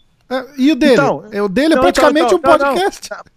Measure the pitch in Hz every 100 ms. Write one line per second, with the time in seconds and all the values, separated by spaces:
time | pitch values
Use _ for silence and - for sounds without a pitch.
0 | _ _ _ 262 254 285 262 311 294 240
1 | 269 147 185 202 208 185 311 294 262 -
2 | 294 294 247 359 269 311 277 269 392 -
3 | - 190 -